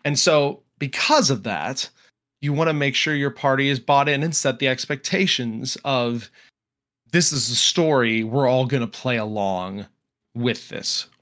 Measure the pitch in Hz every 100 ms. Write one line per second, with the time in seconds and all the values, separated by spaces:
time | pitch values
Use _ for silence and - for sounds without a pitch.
0 | 143 143 - 151 143 - _ - 139 -
1 | - 302 202 123 104 90 80 135 - -
2 | _ _ _ _ 143 147 165 151 139 131
3 | - 147 143 135 143 135 139 131 - 139
4 | 143 139 160 156 143 127 135 127 - 139
5 | - 190 185 - 120 113 127 - - 131
6 | 120 120 110 _ _ _ _ _ _ _
7 | _ 170 170 143 113 117 - - 160 139
8 | 117 113 110 131 131 127 127 135 117 -
9 | 127 120 107 107 98 92 92 98 98 _
10 | _ _ _ 120 120 107 - - - -
11 | - _